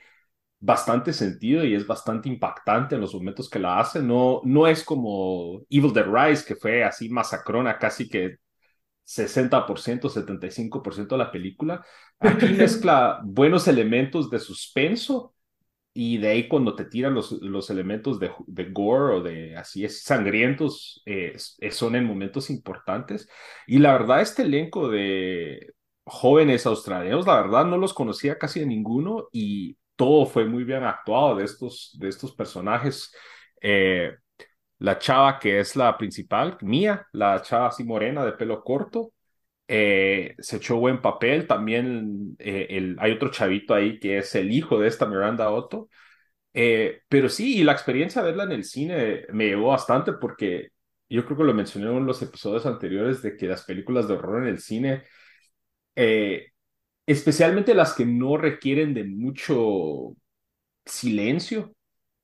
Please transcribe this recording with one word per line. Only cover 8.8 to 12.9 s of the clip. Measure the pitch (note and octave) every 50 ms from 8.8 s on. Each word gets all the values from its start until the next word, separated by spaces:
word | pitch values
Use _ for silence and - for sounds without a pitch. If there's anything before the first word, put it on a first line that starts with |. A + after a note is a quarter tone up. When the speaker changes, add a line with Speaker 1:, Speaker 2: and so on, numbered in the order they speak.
| _ _ _ _ _
Speaker 1:
sesenta | - - - G#2+ - - C3+ B2+ B2 C3+ C3 -
por | - G2 -
ciento, | - A#2+ A#2+ B2 - C#3+
setenta | - A2 - - G2 F#2 - F#2+
y |
cinco | - - A2+ G#2 - G#2+ -
por | G2 F#2+
ciento | G2 G#2 G2 C3 B2+
de | A#2
la | -
película. | - F2+ F2+ F#2+ F#2+ - D3+ D#3+ F3 F3+ - - - - - _ _ _
Aquí | G#3+ G3+ F#3 - B3 F#3+
Speaker 2:
<laughs> | F#3+
Speaker 1:
mezcla | G3 A3 - - - - F3